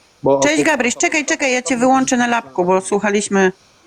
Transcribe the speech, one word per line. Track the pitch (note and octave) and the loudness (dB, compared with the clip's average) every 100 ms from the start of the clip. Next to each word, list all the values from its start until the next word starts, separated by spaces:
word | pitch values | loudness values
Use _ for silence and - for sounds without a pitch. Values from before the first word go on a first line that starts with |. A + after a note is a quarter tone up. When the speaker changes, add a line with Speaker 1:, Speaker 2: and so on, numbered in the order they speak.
| _ _ | _ _
Speaker 1:
bo | C3 C#3 | 0 2
Speaker 2:
Cześć, | C#4+ D#4 | 2 2
Gabryś, | E4 C#4+ B3 - | 0 0 -2 -2
czekaj, | E4+ D#4 C#4+ | -2 -2 -4
czekaj, | D#4+ C#4 | -2 -2
ja | B3 | -2
cię | B3 B3 | -2 0
wyłączę | B3+ C4 C4 B3 | 2 2 2 0
na | A#3+ | 0
lapku, | A#3 - - F3+ | -2 -4 -4 0
bo | F#3 | 0
słuchaliśmy, | F#3+ G3+ G#3 G#3 - G3 F#3+ - _ _ | 0 -2 0 -2 0 2 0 0 _ _